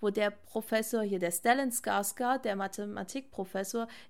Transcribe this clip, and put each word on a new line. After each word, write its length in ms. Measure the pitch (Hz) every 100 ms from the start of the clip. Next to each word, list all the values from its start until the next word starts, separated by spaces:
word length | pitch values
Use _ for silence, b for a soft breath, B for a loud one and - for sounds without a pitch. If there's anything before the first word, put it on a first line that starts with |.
wo 100 | 208
der 200 | 208 208
Professor, 720 | 208 - 220 220 220 220 226
hier 180 | 208 190
der 100 | 175
Stellan 400 | 175 233 262 269
Skarsgård, 720 | 233 214 202 202 - 247 262
der 140 | 247 196
Mathematikprofessor, 1300 | 190 - 208 202 190 277 262 - 185 190 196 233 226 B